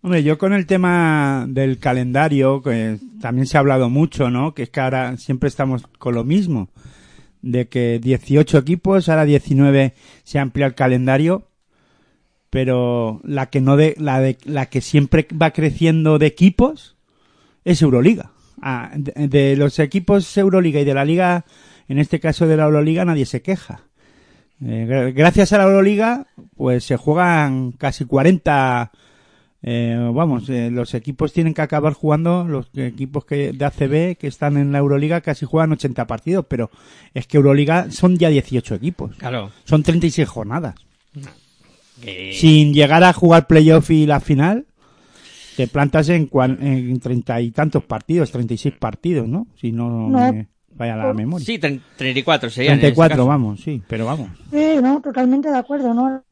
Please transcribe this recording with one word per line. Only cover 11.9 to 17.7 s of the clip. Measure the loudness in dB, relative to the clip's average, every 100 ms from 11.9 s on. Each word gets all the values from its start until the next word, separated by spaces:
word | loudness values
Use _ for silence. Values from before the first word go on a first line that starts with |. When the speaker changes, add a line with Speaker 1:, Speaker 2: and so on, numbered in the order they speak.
| _ _ _ _ _ _
Speaker 1:
pero | -4 -2 0 0 -2 -4 -6
la | -8 -6 -4
que | -2
no | 2 4
de, | 4 2
la | -2 0
de, | 0 -2
la | -6 -6 -4
que | -6
siempre | 0 0 2 2 0
va | -2 -2
creciendo | 0 -4 0 0 2 2 2
de |
equipos | 2 4 2 4 0 0 -16 _ _ _ _ _ _ _
es | -2